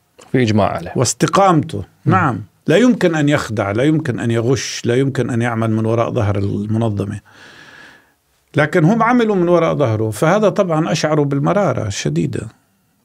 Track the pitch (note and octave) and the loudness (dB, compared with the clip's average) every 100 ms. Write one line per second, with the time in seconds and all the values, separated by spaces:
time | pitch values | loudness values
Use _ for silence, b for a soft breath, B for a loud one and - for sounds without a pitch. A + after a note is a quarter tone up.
0 | _ _ - C3+ A#2+ G#2+ G2 - - - | _ _ -4 0 2 2 0 -2 -6 -2
1 | B2+ - D#3 - G3 D#3+ A2+ G#2 F#2+ _ | -2 0 0 4 4 4 0 -6 -12 _
2 | - F#3 D#3+ G#2+ G#2 _ - E3 B3+ G#3+ | 0 0 0 -4 -8 _ 0 4 4 2
3 | F3+ D#3+ C#3+ D3 - A2 G2+ G#2 C#3+ D#3+ | 0 2 2 0 -2 -4 -2 0 0 0
4 | D3+ A#2 A#2 A#2 A2+ C3+ - - A#2+ A#2+ | -2 -4 -2 -2 0 -2 -4 -6 -2 0
5 | C3+ C3 A#2+ A#2+ A#2+ A2+ A2+ A2 A2 A2+ | 0 -2 -2 -2 -2 -2 -2 0 0 0
6 | A#2 B2 G#2 G2+ G2 G2+ G#2 A2 A#2 G#2 | -2 -2 -2 -2 -2 -4 -2 -2 -2 -2
7 | G2+ G#2 B B B B B B B B | -6 -8 B B B B B B B B
8 | B B _ _ _ - D3+ F#3 D#3+ A3+ | B B _ _ _ -2 0 4 4 4
9 | A3+ B3 A3+ G3 E3+ F3 D#3+ D3+ C3+ A2 | 2 2 2 2 2 2 2 0 0 0
10 | A2 G#2+ D#3+ G3 G#3 G3 F#3 D#3 E3 F3 | -2 -2 0 2 2 0 0 0 0 -2
11 | D#3 D3+ C#3+ C#3+ D3+ F3+ F#3+ - G#2+ G2+ | 0 0 0 0 0 0 0 -2 -4 -4
12 | D3 D#3 D#3 A#2 A#2 - _ _ _ _ | -4 -2 -2 -4 -8 -14 _ _ _ _